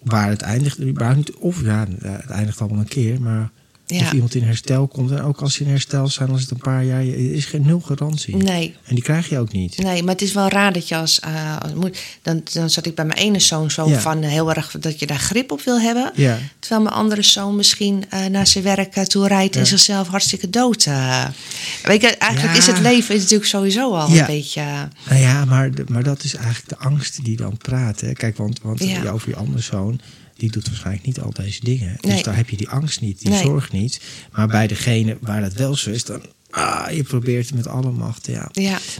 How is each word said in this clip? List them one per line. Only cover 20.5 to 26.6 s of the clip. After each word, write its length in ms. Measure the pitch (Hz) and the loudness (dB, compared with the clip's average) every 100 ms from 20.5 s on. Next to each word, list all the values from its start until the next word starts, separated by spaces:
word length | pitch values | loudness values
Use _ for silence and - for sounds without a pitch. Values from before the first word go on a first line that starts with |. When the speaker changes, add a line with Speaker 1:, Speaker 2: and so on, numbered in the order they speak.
Speaker 2:
dood, 340 | 233 254 220 - | 2 2 2 2
eh. 380 | 135 131 127 131 135 - - - - | 2 2 2 0 -6 -12 -10 -8 -4
Weet 180 | - 208 | 2 4
je, 160 | 233 - | 4 4
eigenlijk 360 | 214 131 156 | 2 2 4
Speaker 1:
Ja. 60 | 170 | 4
Speaker 2:
is 60 | 175 | 4
het 140 | 180 | 6
leven 340 | 233 247 - | 6 6 4
is 60 | 208 | 2
natuurlijk 300 | 185 214 208 | 4 4 4
sowieso 440 | 202 196 202 262 | 0 0 2 0
al 160 | 180 156 | 0 6
Speaker 1:
Ja. 80 | 165 | 6
Speaker 2:
een 60 | 147 | 6
beetje, 340 | 151 143 - | 0 -4 -6
eh, 220 | 147 143 143 - - | -6 -6 -8 -10 2
Speaker 1:
Nou 120 | 135 | 4
ja, 240 | 127 139 | 6 4
maar 260 | 135 131 131 | 4 4 2
de, 100 | 135 131 | -2 -2
maar 140 | 117 | 0
dat 220 | 135 139 | 0 -2
is 100 | 139 | -6
eigenlijk 340 | - 117 117 | -6 -4 -4